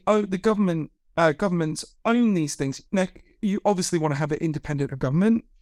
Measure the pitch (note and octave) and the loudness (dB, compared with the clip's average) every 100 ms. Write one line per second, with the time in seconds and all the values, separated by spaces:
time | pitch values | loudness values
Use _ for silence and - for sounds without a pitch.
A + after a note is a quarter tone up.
0 | - G#3+ G3+ F#3 A3 G#3 G3 E3 D3 _ | 0 0 0 -2 0 2 0 0 -6 _
1 | _ - D#3 D3 G3+ F3 D#3 D#3 - _ | _ 0 2 2 0 0 -2 -4 -10 _
2 | A3 A#3+ A#3 F#3 D3 - C#3 C#3 - G3 | 0 2 2 2 -2 -2 -4 -6 -4 -2
3 | F#3 - - _ G#3 G3+ - F#3 F3+ F3 | -2 -4 -20 _ -2 0 0 0 0 0
4 | D#3 C#3 D3+ D3+ E3 D3 - D3 C#3 C3 | 0 -2 -2 -2 -2 -4 -6 -4 -4 -2
5 | C3 D3+ G#3 A3+ - _ | -2 2 4 2 -2 _